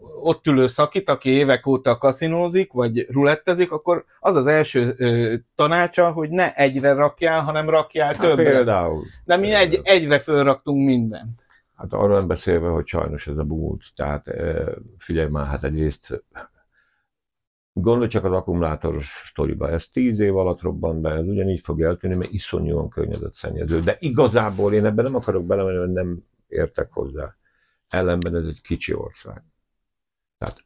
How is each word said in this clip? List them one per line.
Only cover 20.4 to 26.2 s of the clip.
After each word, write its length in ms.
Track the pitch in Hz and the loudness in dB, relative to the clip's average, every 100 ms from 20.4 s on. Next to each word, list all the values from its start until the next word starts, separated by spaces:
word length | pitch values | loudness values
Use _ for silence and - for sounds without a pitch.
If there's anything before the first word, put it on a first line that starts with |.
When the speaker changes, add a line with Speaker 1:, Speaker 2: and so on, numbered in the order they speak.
| 92 87 | 0 -2
Speaker 2:
robban 400 | 87 80 82 80 | -4 -4 -4 -2
be, 100 | 78 | -2
ez 160 | 78 85 | -2 -2
ugyanígy 340 | 101 95 90 | -2 -2 -2
fog 220 | - 80 | -4 -2
eltűnni, 340 | 82 87 92 92 | -2 -2 -2 -4
mert 160 | - | -4
iszonyúan 560 | 98 - 87 78 78 76 | -6 -6 -4 -2 -2 -4
környezetszennyező. 920 | - 78 - - - - 78 80 82 | -6 -6 -6 -10 -10 -10 -8 -2 -2
De 160 | 85 104 | 0 -2
igazából 760 | 160 123 127 113 107 95 101 | -2 2 2 2 0 0 0
én 120 | 104 | 2
ebben 200 | 107 107 | 2 0
nem 100 | 123 | -2
akarok 320 | 131 - 95 87 | -2 -2 -4 -2
belemenni, 320 | 98 95 92 | -2 0 -2
mert 140 | 90 | -2
nem 320 | 92 90 87 | -2 -4 -8